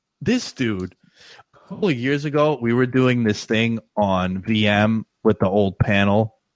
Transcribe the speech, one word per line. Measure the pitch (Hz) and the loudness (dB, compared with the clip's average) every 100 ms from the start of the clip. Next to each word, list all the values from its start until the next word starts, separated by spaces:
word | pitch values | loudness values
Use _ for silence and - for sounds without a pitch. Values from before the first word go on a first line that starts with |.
| _ _ | _ _
this | 151 247 - | -2 -2 -4
dude. | - 120 98 92 - _ _ - - _ | -4 -4 -2 -6 -12 _ _ -20 -20 _
A | _ - | _ -18
couple | - 202 | -4 -2
of | 127 | -2
years | 127 143 151 | -2 -4 -2
ago, | 147 151 139 | 0 0 0
we | 117 | 0
were | 120 127 | 0 2
doing | 131 127 123 | 2 2 2
this | 113 104 - | 0 -2 -2
thing | 110 113 113 - - | 0 0 -2 -6 -4
on | 101 95 92 92 | 0 0 -2 -4
V | 92 110 104 | -2 0 2
M | 104 107 110 - _ | 2 2 0 -6 _
with | 110 101 | 0 2
the | 95 | 0
old | 101 98 - | 2 0 0
panel | - 101 101 104 110 - _ | 0 2 2 2 0 -6 _